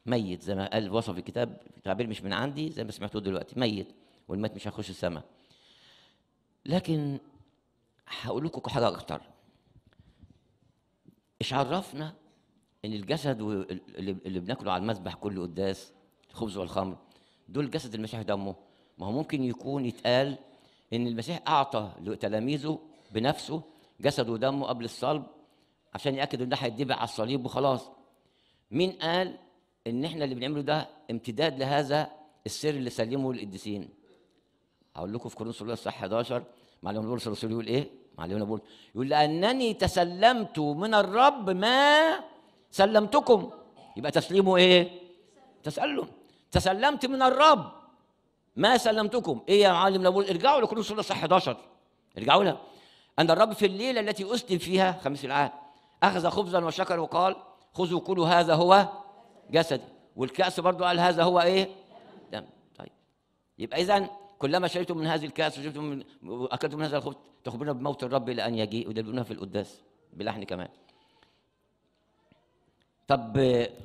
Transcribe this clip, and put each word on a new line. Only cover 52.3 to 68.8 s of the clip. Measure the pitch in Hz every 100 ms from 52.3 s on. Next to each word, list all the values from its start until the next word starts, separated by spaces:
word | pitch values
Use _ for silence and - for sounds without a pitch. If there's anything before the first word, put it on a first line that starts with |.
| 175
لها. | 190 - - - - _ _ -
"أن | 165
الرب | 165 214
في | 202 202
الليلة | 190 254 240
التي | 208 190 196
أسلم | 240 - 180
فيها"، | 175 185 185
خميس | 175 139 143 131
العهد، | 143 135 - - - _ -
"أخذ | 196 185 165
خبزا | 202 180 180 165
وشكر | 175 185 170
وقال: | 156 160 185 196 - - _
'خذوا | - 180 175
كلوا، | - 185 160
هذا | 175 165
هو | 160 175 196 196 - - - - - -
جسدي'". | 156 160 131 - - _ -
والكأس | 131 - 180 180
برضو | 175 175
قال: | 180 175
"هذا | 180 165
هو | 170 180
إيه؟ | 175 190 190 - - - - - -
دم". | 107 - _ _ _
طيب، | - _ _ _ _ _ _ -
يبقى | 113 147
إذن: | 180 202 190 - - -
"كلما | 139 180 175
شربتم | 180 180 165
من | 156
هذه | 160 147
الكأس | - 156 139
وشربتم | 143 143
من، | 151 135 - _
وأكلتم | 87 123 127 123 156 147
من | 156
هذا | 143
الخبز، | 135 135 _ _
تخبرون | 127 117 147
بموت | 127 143 135
الرب | 127 135 117
إلى | 120 110
أن | 113
يجيء"، | 104 113